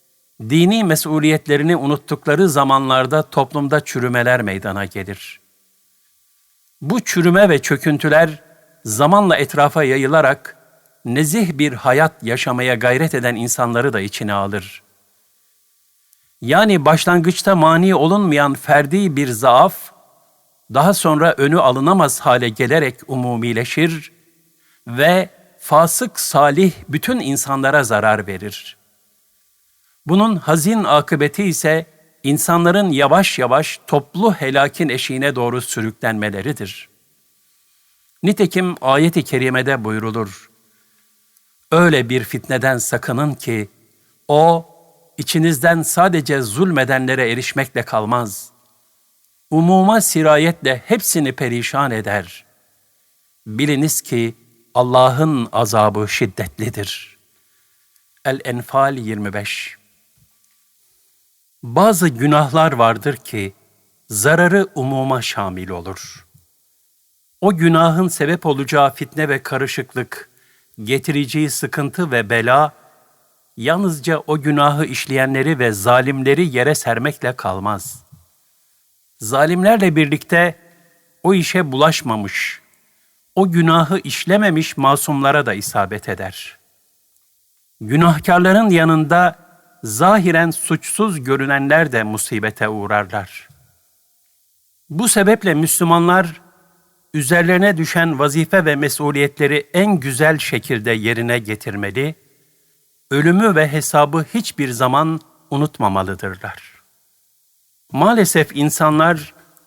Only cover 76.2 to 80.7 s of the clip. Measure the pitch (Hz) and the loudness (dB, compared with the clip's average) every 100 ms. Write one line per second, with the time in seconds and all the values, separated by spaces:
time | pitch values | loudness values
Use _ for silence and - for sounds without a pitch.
76.2 | 131 143 180 123 131 151 - 117 139 143 | 0 2 0 0 0 0 -2 -2 -4 -4
77.2 | 123 127 98 95 101 101 - - _ - | -6 -6 -6 -6 -4 -6 -10 -18 _ -20
78.2 | _ _ _ _ _ _ _ _ _ _ | _ _ _ _ _ _ _ _ _ _
79.2 | 110 135 151 180 190 226 190 156 147 156 | -4 0 2 2 4 4 4 2 0 -2
80.2 | - 170 175 165 _ | 0 2 2 -2 _